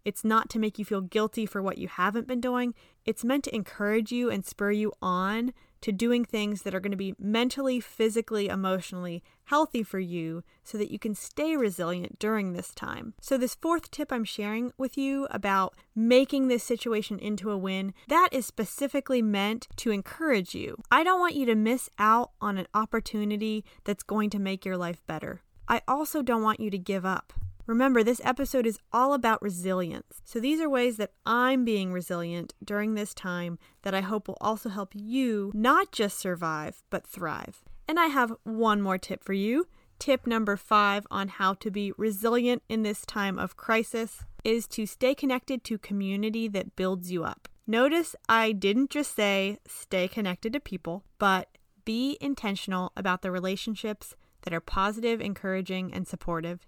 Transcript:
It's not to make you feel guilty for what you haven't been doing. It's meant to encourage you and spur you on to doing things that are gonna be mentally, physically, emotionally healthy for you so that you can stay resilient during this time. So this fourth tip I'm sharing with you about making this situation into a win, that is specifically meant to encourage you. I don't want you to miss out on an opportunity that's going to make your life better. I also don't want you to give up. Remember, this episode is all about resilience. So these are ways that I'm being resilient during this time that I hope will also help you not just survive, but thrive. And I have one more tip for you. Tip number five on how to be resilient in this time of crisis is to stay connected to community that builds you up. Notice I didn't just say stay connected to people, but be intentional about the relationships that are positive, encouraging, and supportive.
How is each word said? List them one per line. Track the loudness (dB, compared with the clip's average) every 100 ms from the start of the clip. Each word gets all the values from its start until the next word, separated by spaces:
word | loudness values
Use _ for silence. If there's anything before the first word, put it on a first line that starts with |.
It's | -6 -2
not | 2 2 2
to | 0
make | -2 -2
you |
feel | -4 -4
guilty | 0 0 0 0 -4
for | -2
what | -4 -4
you | -6
haven't | 0 0 0 -2
been | -2
doing. | 0 0 0 -4 -14 _ -6
It's | -2
meant | 0 0
to | 0
encourage | -4 -6 -4 0 2 0
you | 0 0
and | -2
spur | -4 -2 0
you | 2 0 -2
on | -2 0 0 0 -2 -4 _ _
to | -4
doing | 0 2 2
things | 2 -2 -2 -4
that | -4
are | -4
gonna | -4 -4
be | -4 -4
mentally, | 0 2 2 0 0 -2
physically, | -4 0 2 2 0 -2 -2
emotionally | 0 0 -2 -4 -8 -8 -10 -12 _
healthy | 0 2 2 0
for | -4 -4
you | -4 -4 -4 -6 -10 _
so | -10 -4
that | -4
you | -4
can | -6
stay | -6 -8 -2 0 2
resilient | 0 0 -2 -4 -6 -4
during | -2 0 -2
this | -4 -8
time. | -10 -8 -8 -10 -12
So | -2 0
this | 0
fourth | -2 0 0 -2
tip | -8 -4
I'm | -4
sharing | -4 -4 -4 -4 -4 -4
with | -4 -2
you | -2 -2 -2
about | -2 0 2 0 -4 _
making | 0 6 6 6 4 2
this | 2
situation | 0 -2 0 -2 -2 -6
into | -4 -4 -4
a | -2
win, | -2 -2 -4 -8 2
that | 4 6
is | 2 -2
specifically | -4 -6 -2 -2 0 2 2
meant | 4 2 0 -2 -6 -4
to | 0
encourage | 0 -2 -2 2 4 2
you. | -4 -6 -8 4
I | 6
don't | 6 4
want | 4
you | 2
to | 4
miss | 4 4 2 -2 2
out | 6 6 4 -4
on | -4 -4
an | -2
opportunity | -2 0 -2 -2 -2 -2 -2 -2 -4 -6 -8
that's | -4 -4
going | -2 0 0
to | 0
make | -2 -4
your | -4 -4
life | -4 -6 -8
better. | -8 -8 -10 _ -6 0
I | 0 2
also | 0 0 -2
don't | 0 2
want | 2 0
you | -4
to | -4
give | -2 -2
up. | -2 -4 -4 -6 -6 -8 -2
Remember, | 4 6 6
this | 4 2
episode | 0 0 0 2 2
is | -2 _
all | 2 4
about | 4 2 2
resilience. | 0 -4 -2 -2 -2 -6 -12 -18
So | -8 -2
these | 0 2
are | 2
ways | 2 2 0
that | -4 _
I'm | 0 2 4 4
being | 2 0 0
resilient | -4 -4 -4 -4 -6 -8 -12
during | -6 -2 0
this | -2 -4
time | -8 -6 -4 -6 -8 -14 _
that | -4
I | -2
hope | 0 -2 -4
will | -4
also | -2 -2 -4
help | -6 -8
you | -10 -4 0 0 0 -2
not | 2 6 6 4
just | 0 -2 -2
survive, | -4 -2 -4 -4 -6 -10 _
but | -10 -8
thrive. | -8 -6 -6 -10 -16 -18 -12 -2
And | 2
I | 4
have | 4 0 -2
one | -6 2 4 4
more | 2 -2
tip | -2 -6
for | -2
you. | -2 2 0 0 -8 _ -4
Tip | 2 2 2
number | 0 0 -2
five | 4 4 6 2 -2
on | -4 -4
how | 0 0
to | 0 -4
be | -4 -4 -2
resilient | -2 0 2 4 4 2 0
in | -2
this | 0 -2 -6
time | -2 -2 0
of | -4 -4
crisis | 2 2 2 -2 -4 -8 -16 -4
is | 0 0 0
to | -6
stay | -6 2 2
connected | 2 0 0 -2 -4
to | -4 -6
community | -4 -2 -2 0 0 -2 -2
that | -2 -4 -2
builds | 0 -2 -2
you | -4
up. | -4 -8 -14 -12 0
Notice | 4 4 4 0 -4 2
I | 4 4
didn't | 2 2 4 2
just | 0 -2 0
say | 2 2 0 -4 -12
stay | -18 -4 -2 0
connected | -2 -2 -2 -4
to | -4
people, | -4 -8 -6 -8 -10 0
but | 2 2 0 _ _ _ -4
be | -2 -2 -2
intentional | -4 -2 -2 -4 -2 -2 -2
about | -4 -2 -2
the | -2
relationships | -2 -2 -4 -4 -6 -6 -8 -12 -20 _ _
that | -6
are | -6
positive, | -2 0 0 0 0 0
encouraging, | -2 -4 -2 -2 -2 -4 -4
and | -6 -6
supportive. | -6 -4 -4 -4 -8